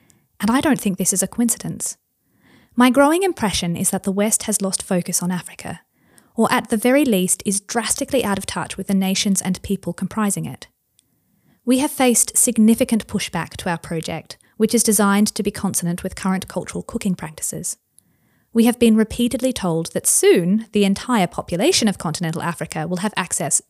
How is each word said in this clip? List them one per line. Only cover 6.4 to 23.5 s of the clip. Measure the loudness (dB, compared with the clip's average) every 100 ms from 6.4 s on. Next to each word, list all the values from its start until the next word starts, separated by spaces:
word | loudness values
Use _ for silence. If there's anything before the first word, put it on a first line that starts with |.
| 2
at | 2 0
the | 0
very | 4 4 4
least | 2 2 -2 -2
is | -4
drastically | -4 -4 -4 -4 -2 0 0
out | -2
of | -4
touch | -6 -6 -6
with | -2
the |
nations | 0 0 0 0 0
and | 0 -4
people | -4 -6 -6
comprising | -6 -6 -2 -2 -2 -6
it. | -10 -18 _ _ _ _ _ _ _ _ _
We | 0 2
have | 2
faced | 2 4 4 2 0
significant | 2 4 6 6 4 0 0
pushback | -6 -4 -6 -6 -8
to | -6
our | -6
project, | -4 -6 -6 -8 -10 -18 _ -2
which | 2 2
is |
designed | 2 4 4 4 2 0
to |
be | -4
consonant | -4 -4 -2 -2 -4
with | -6 -6
current | -2 -2 -4
cultural | -8 -8 -10
cooking | -8 -6 -4 -4
practices. | -6 -10 -8 -8 -8 -12 _ _ _ _ _ _ _
We | 2 2
have | 4
been | 4 6
repeatedly | 2 0 -2 0 -2
told | -2 -2 -2 -2
that | -4 0
soon | 4 6 6 4 0 0
the | 2
entire | 2 2 0 0 0
population | -2 -6 0 2 2 2
of | 0
continental | -4 -4 -4 -4
Africa | -4 -6 -8 -6 -4
will | -4
have | -4 -4
access | -4 -4 -2